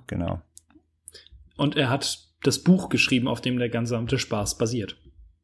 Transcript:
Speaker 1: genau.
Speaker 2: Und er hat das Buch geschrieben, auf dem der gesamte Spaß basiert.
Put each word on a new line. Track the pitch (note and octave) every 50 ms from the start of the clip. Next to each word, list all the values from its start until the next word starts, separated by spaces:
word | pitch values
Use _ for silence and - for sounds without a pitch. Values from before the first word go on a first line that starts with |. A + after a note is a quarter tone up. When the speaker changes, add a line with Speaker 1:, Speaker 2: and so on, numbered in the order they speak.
| -
Speaker 1:
genau. | - - - E2+ F2+ F2+ E2+ - _ _ - _ _ _ - _ _ _ _ _ - - - - - - - - - _
Speaker 2:
Und | - C#3+ D3 -
er | D3+ C3+ A#2+
hat | C3 C#3 - - - - - _ _ _
das | - C#3 - -
Buch | - E3+ F#3 F#3 - -
geschrieben, | B2 A2+ - - C3 A#2+ B2
auf | C3 A#2+ -
dem | - B2+ B2+ B2
der | A#2+ A2+
gesamte | - A#2 A#2 A#2 A#2+ A2+ A#2 A#2 C3+ A#2
Spaß | - - A2+ G#2 G2+ - -
basiert. | - A#2+ A2 B2+ A#2 F#2+ - - _ - - _ - - - _ _